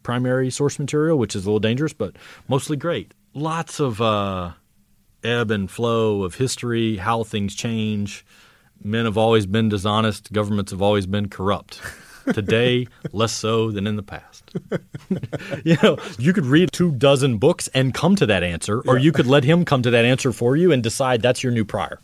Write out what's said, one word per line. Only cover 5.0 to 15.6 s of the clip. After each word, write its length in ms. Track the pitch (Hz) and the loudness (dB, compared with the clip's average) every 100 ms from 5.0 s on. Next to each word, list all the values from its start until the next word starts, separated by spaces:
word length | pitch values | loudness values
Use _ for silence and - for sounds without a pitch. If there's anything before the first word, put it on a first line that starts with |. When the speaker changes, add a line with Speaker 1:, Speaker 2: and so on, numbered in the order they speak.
| _ _ | _ _
Speaker 1:
ebb 260 | 113 120 110 | -4 -2 0
and 200 | 107 95 | -2 -4
flow 540 | - 117 113 110 101 | -4 -2 0 0 0
of 100 | 92 | -2
history, 640 | - 131 - 120 117 113 104 | -2 -4 -4 -4 -2 0 -2
how 260 | 95 117 | -2 -2
things 300 | 110 107 101 | -2 -4 -4
change. 720 | - 120 113 107 107 98 - - _ _ _ _ _ | -4 -6 -2 -2 -2 -4 -8 -20 _ _ _ _ _
Men 220 | 104 113 | -6 -2
have 140 | 117 104 | -2 2
always 260 | 110 113 | 4 4
been 240 | 95 110 110 | 2 2 2
dishonest. 640 | 104 104 104 110 101 - | 0 0 2 0 -2 -4
Governments 380 | 98 104 104 98 | -2 -2 -2 -4
have 80 | 95 | 0
always 240 | 101 104 95 | 2 2 0
been 220 | 104 101 | -2 -4
corrupt. 540 | - 95 92 - - - - | -4 -2 -2 -4 -18 -16 -18
<laughs> 280 | - - - | -20 -10 -4
Today, 540 | 113 98 113 123 123 123 _ 156 | -2 0 2 2 2 -2 _ -8
less 180 | 95 113 | -2 -2
so 380 | - 110 113 110 | -2 -2 0 0
than 160 | 101 101 | -2 -4
in 100 | 104 | -4
the 60 | |
past. 480 | 101 78 - - _ - - | -8 -14 -16 -20 _ -12 -6
<laughs> 100 | 196 - - - 185 - - - - | -8 -8 -14 -8 -6 -6 -10 -10 -6